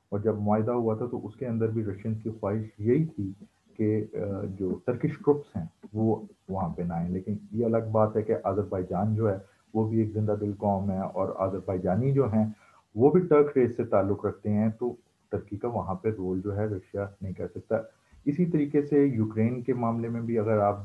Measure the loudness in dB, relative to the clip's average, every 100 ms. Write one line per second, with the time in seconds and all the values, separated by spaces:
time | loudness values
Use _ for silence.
0 | _ -2 -2 0 2 2 2 0 0 -2
1 | -4 -6 -8 -10 -6 -2 0 0 -4 -4
2 | -6 -4 -6 -6 -2 -2 -4 -4 2 2
3 | 2 -4 -6 -8 -16 _ _ -2 0 0
4 | -2 -6 -4 -4 -6 -4 -4 -2 -4 -2
5 | -4 0 2 2 0 -8 -8 -12 -10 0
6 | 0 0 -4 -16 -8 -4 -4 -4 -4 -4
7 | -4 -4 -4 -6 -6 -2 0 0 2 2
8 | 2 2 0 -2 0 -2 -2 -4 -2 -2
9 | 0 2 0 0 -6 _ _ -2 0 2
10 | 0 0 0 0 -2 0 0 0 0 -2
11 | -4 -2 -4 -2 -2 -2 -4 -2 0 2
12 | 2 2 2 2 0 -2 -18 _ _ 4
13 | 6 6 6 6 6 4 2 0 0 2
14 | 2 0 -2 -4 0 2 0 0 -4 -6
15 | _ _ _ -8 -6 -6 -4 -4 -4 -2
16 | -2 -2 -2 -2 -2 -2 -2 -4 -6 -6
17 | -6 -8 -10 -8 -8 -10 -2 -2 -2 -14
18 | _ -6 -2 0 2 2 2 2 4 4
19 | 4 4 0 2 0 0 -2 0 0 -2
20 | -2 -4 -2 0 2 4 2 2